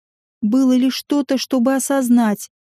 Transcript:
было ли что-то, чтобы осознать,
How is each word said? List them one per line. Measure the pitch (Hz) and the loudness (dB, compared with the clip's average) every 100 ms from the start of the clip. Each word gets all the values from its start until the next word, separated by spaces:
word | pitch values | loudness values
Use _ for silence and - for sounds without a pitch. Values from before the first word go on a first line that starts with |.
| _ _ _ _ | _ _ _ _
было | 208 262 262 254 | -2 2 2 2
ли | 262 | 0
что-то, | - - 294 269 269 | -2 -4 -2 -2 -4
чтобы | - 262 233 269 | -2 -2 0 0
осознать, | - 277 247 240 220 196 - _ _ | -2 -2 2 2 2 -2 -8 _ _